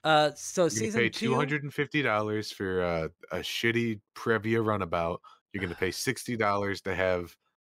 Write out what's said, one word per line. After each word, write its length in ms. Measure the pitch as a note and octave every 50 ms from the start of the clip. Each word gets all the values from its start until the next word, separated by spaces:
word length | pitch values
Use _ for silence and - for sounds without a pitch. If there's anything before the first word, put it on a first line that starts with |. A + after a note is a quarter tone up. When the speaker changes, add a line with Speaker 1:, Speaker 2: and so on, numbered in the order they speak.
| -
Speaker 1:
Uh, 280 | D#3 D#3 D3+ D3+ D3 C#3
so 280 | - - - - F#3 F3
Speaker 2:
You're 60 | D#3+
gonna 100 | - A2+
Speaker 1:
season 220 | A2 A2+ - -
Speaker 2:
pay 80 | A#2 A2+
Speaker 1:
two, 180 | - - A#2
Speaker 2:
two 80 | B2+ C3
hundred 260 | C3+ D3 C#3 D3 D3
and 100 | C#3 C#3+
fifty 300 | - - C#3+ C3+ - D3+
dollars 500 | C3+ A#2+ G#2+ G#2+ G#2+ G#2+ G#2+ G#2+ G#2 -
for 300 | - - G2+ F#2 F#2 F#2
a, 300 | F2+ F2 E2+ E2 D#2+ D#2 - _ - -
a 60 | - F2+
shitty 580 | E2 - - - - A#2 A#2 A#2+ A#2 A#2 A2 G#2 _ _ -
Previa 480 | - - A#2+ A2+ G#2+ G2+ A2+ A2+ A2+ A2
runabout. 560 | G#2+ G#2+ G2+ F#2+ E2 F2 F2 E2+ E2 F2 - _ - - _ _ _ -
You're 80 | G2
gonna 140 | F#2+ F2+ E2+
pay 160 | - F#2+ F2+
Speaker 1:
<sighs> 0 |
Speaker 2:
sixty 440 | - - - C3+ A#2+ - - - A#2+
dollars 460 | A2 A2 G2+ G2+ G2+ G2+ G2 G2 -
to 140 | - F#2+ F#2
have 400 | F2 F#2+ F#2 F2+ F2+ F2 F2 - _ _ _ _ _ _